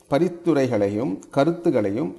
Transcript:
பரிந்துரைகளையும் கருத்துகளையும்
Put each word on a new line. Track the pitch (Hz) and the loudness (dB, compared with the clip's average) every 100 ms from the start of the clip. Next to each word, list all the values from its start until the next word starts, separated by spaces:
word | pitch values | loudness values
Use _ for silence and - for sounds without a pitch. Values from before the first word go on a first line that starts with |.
| _ | _
பரிந்துரைகளையும் | 143 180 - 175 143 127 110 101 104 147 - - | 0 0 0 0 2 2 2 0 0 -4 -6 -4
கருத்துகளையும் | 143 147 170 175 127 101 107 165 | 0 0 0 0 0 0 -2 -6